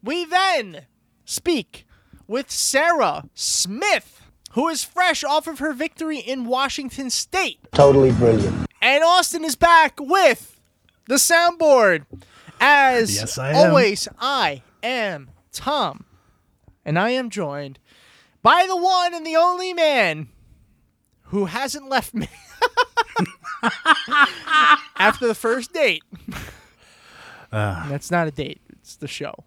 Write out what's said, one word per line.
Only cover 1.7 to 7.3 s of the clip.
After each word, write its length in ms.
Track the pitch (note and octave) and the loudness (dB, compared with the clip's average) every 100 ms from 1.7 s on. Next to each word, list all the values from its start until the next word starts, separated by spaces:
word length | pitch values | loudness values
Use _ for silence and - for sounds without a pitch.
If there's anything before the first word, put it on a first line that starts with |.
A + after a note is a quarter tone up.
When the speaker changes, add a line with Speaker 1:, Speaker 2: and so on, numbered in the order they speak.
| - _ _ _ - _ | -14 _ _ _ -20 _
Speaker 1:
with 240 | A3+ C#4 | -8 -8
Sarah 760 | - - C4+ D#4+ E4+ G#3 D3+ D#3 | -6 -2 0 2 2 0 -2 -10
Smith, 880 | - - - F3 G#3 G4+ F4+ - _ _ _ - | -10 -6 -4 -4 -4 -2 -2 -4 _ _ _ -10
who 160 | - D#4 | -4 -4
is 160 | D#4 | -4
fresh 400 | - - F4+ D4+ | -8 -2 -2 0
off 240 | D4 D4+ D4+ | -2 -2 -4
of 100 | D4 | -8
her 160 | D4 | -8
victory 460 | B3+ D#4 _ D#4+ D4+ | -6 -8 _ -10 -8
in 260 | G3+ C4 A#3+ | -8 -8 -4
Washington 640 | C4 C4+ - C4+ - C4+ | -2 -2 -6 -10 -10 -6
State. 480 | - - | -6 -4